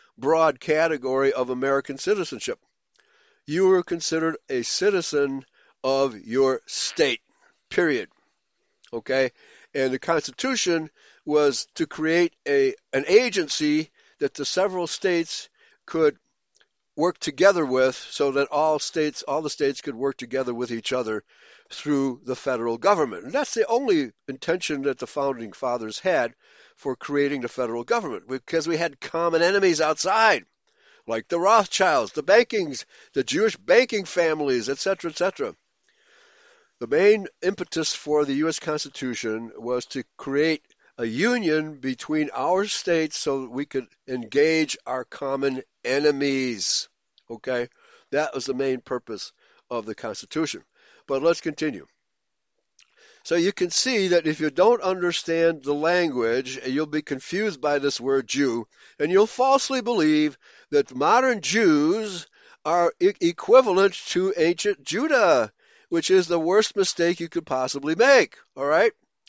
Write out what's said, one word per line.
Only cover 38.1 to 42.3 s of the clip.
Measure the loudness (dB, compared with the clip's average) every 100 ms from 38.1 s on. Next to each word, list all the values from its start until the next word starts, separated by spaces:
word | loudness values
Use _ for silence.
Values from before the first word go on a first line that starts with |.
| 0
the | 2 0
U | -2
S | -2
Constitution | -4 -6 -6 -8 -8 -6 -4 -6 -8
was | -10 -4 -4 -4
to | -10 -12 -12
create | -4 0 0 -2 _ _ _ -8
a |
union | -6 -2 0 0 2 0 -2
between | -6 -6 -6 -4 -2 -2